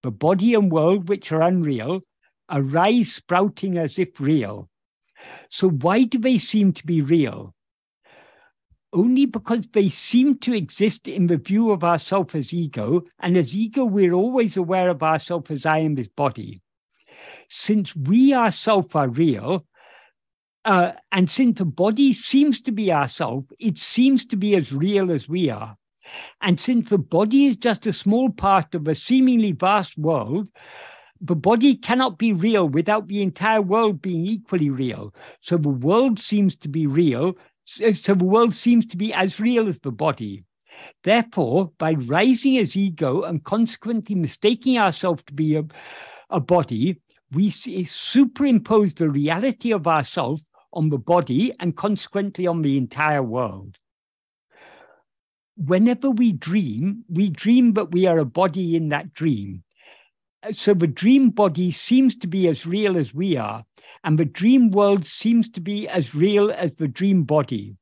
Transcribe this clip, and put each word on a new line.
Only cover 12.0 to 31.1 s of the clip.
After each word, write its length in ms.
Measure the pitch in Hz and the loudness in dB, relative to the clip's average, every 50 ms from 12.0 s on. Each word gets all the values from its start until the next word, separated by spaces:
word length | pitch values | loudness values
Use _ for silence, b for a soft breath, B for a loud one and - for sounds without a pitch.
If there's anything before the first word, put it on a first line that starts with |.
| - - 190 196 170 - - | -2 -2 -2 -2 -2 -2 -6
as 200 | 156 135 - 170 | -8 -8 -6 -4
ego, 500 | 175 170 143 - 117 107 110 151 180 175 - _ _ | -6 -6 -4 -6 -6 -2 0 -2 -2 -2 -4 _ _
and 180 | - 175 180 | -2 0 2
as 180 | 180 160 117 143 | 0 0 0 -2
ego 300 | 202 226 220 - 285 262 | -4 -4 -2 -2 -2 -2
we're 300 | 226 190 202 190 175 175 | 0 2 2 2 2 2
always 420 | 180 202 247 254 262 233 196 - | 2 0 0 0 0 0 0 -2
aware 320 | 190 180 165 185 185 180 180 | -4 -4 -2 0 0 0 0
of 140 | 175 135 | 0 0
ourself 480 | 160 156 160 151 - - 175 170 147 - | 0 0 0 0 -2 -6 -6 -6 -6 -8
as 160 | 156 135 - | -10 -4 0
"I 140 | 160 156 156 | 0 0 0
am 160 | 160 156 151 | 0 -2 -2
this 120 | 135 117 98 | -4 -6 -8
body." 540 | _ - 143 131 - 117 104 107 107 - _ _ _ _ _ _ _ B B B B B B B B B B B | _ -4 -4 -4 -4 -6 -14 -14 -16 -20 _ _ _ _ _ _ _ B B B B B B B B B B B
Since 460 | - - - - 214 214 185 - - | -14 -8 -2 0 0 0 0 -2 -6
we 380 | 165 131 139 196 240 262 277 | -6 0 2 4 6 6 6
ourself 640 | 277 254 233 214 - - - 220 220 196 - - - | 6 4 2 0 0 -2 0 2 2 2 0 0 -2
are 120 | 156 139 127 | -2 -2 0
real, 580 | 117 139 170 160 123 98 98 131 185 185 - _ b b b b b b b b b _ _ _ _ _ _ _ _ _ _ | 0 0 2 2 0 -2 -2 -4 -4 -4 -6 _ b b b b b b b b b _ _ _ _ _ _ _ _ _ _
uh, 280 | 220 196 185 175 185 - - _ _ | 2 4 4 4 2 -2 -12 _ _
and 180 | - 190 185 - | 0 0 0 0
since 280 | - - 269 240 - - | 2 2 2 2 2 0
the 80 | 185 | -2
body 480 | 160 - - 180 214 220 240 277 269 247 | -4 0 0 0 0 2 4 4 2 2
seems 460 | - - - - 277 294 302 240 - | 0 -4 0 2 4 4 4 2 0
to 100 | _ - | _ -6
be 180 | 220 208 214 190 | -4 -2 0 0
ourself, 540 | 165 147 139 120 - - 165 110 120 139 135 _ - _ | 2 0 0 -2 -4 -6 -6 -4 -4 -6 -8 _ -16 _
it 180 | - 220 165 | -4 -4 -4
seems 480 | - - - - 233 254 277 277 247 - | -4 -8 -6 0 2 4 4 4 2 0
to 100 | - 240 | -2 -6
be 180 | 196 190 208 202 | -2 0 2 2
as 180 | 185 143 - | 2 0 -2
real 380 | 135 139 160 196 208 196 190 180 | -4 -4 -2 0 0 0 0 0
as 180 | 170 139 - - | -2 -4 -4 -6
we 220 | 160 185 175 139 | -4 -2 -2 -2
are. 260 | 113 104 110 110 104 _ _ _ _ _ B B B B B B B B | -2 -6 -12 -14 -16 _ _ _ _ _ B B B B B B B B
And 180 | - 190 175 - | -2 -2 -2 0
since 300 | - - 254 233 - - | 0 0 0 0 0 0
the 100 | 208 190 | 0 -2
body 460 | 143 - 165 165 214 214 247 277 285 | 0 0 0 0 0 4 4 4 4
is 120 | 277 220 | 4 2
just 300 | - - 240 208 - - | 0 0 -2 -2 0 -4
a 60 | 214 | -6
small 380 | 170 - - 196 214 240 262 254 | -6 -2 0 0 2 2 0 0
part 440 | 190 - - 196 196 190 147 _ - | -2 0 0 2 2 2 0 _ -8
of 140 | 170 147 156 | -6 -4 -4
a 80 | 156 | -4
seemingly 560 | - - - 247 262 262 254 247 233 220 202 | -4 -2 0 2 4 4 4 4 2 2 0
vast 440 | 165 - 180 190 202 208 180 - - | -2 -2 0 0 2 0 -2 -4 -8
world, 520 | - 147 160 160 131 107 110 139 196 208 - B B B B B B B B B B B B | -4 -2 -2 0 -2 -2 -4 -6 -6 -6 -8 B B B B B B B B B B B B